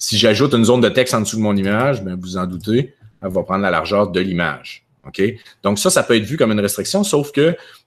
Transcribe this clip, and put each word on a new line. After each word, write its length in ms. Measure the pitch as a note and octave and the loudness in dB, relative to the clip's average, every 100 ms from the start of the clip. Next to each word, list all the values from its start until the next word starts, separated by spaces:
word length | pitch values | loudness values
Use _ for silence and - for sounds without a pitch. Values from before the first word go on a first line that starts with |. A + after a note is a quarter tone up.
Si 180 | - G#2 | -4 2
j'ajoute 360 | A2+ G#2+ C#3 | 4 4 4
une 120 | B2 A2 | 4 4
zone 160 | B2 | 4
de 80 | A#2 | 4
texte 240 | F#2 B2 | 2 0
en 80 | A#2+ | 0
dessous 160 | G#2 A2 | -2 -2
de 40 | |
mon 140 | G#2+ G2+ | 0 0
image, 480 | G2 G#2 C3 B2+ | 0 0 0 -2
ben, 120 | F#2 F#2 | -6 -10
vous 180 | F2+ F#2 | -8 -6
en 100 | F2+ | -6
doutez, 480 | F2+ F2+ A2+ D3 _ - _ | -6 -2 0 -2 _ -20 _
elle 60 | G2+ | -6
va 140 | F#2 | -4
prendre 180 | E2+ F#2+ | -2 -2
la 80 | G2 | 0
largeur 380 | F2 D#2+ G2+ G#2 | 0 0 0 0
de 120 | F2+ | 0
l'image. 640 | F#2+ F2 E2 C2+ - - _ _ C#2+ | -2 -2 -2 -4 -12 -20 _ _ -12
OK ? 160 | - G2 A2 - _ | -2 -2 -4 -14 _
Donc 160 | G2+ G#2 | -2 0
ça, 140 | F#3 | 0
ça 100 | - | 2
peut 140 | - A#2 | 2 2
être 80 | |
vu 140 | G#2+ D3+ | 0 0
comme 140 | A#2 | 0
une 80 | G#2 | 0
restriction, 440 | G2+ - G2+ G3 | -2 -4 -4 -2
sauf 280 | G3+ - C#3 | 0 -2 -2
que 240 | - D3+ F3 - - | 0 0 0 -8 -20